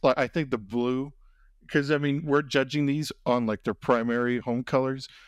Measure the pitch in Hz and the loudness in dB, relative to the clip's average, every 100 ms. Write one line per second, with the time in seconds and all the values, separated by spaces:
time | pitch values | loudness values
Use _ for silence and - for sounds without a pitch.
0 | 131 131 127 170 139 120 98 120 120 127 | 2 2 0 -2 -2 -4 -2 -2 -2 -2
1 | 143 - - _ _ _ - 151 143 147 | -6 -12 -20 _ _ _ -2 -2 0 0
2 | 143 143 156 143 143 139 131 147 143 147 | 0 -2 2 0 2 0 0 0 0 0
3 | 147 - - 123 113 104 - 104 - 120 | -4 -6 0 0 0 -2 -4 -2 2 2
4 | 117 120 123 123 120 117 123 135 131 135 | 2 0 0 -2 -2 -4 0 0 0 -4
5 | - - | -12 -20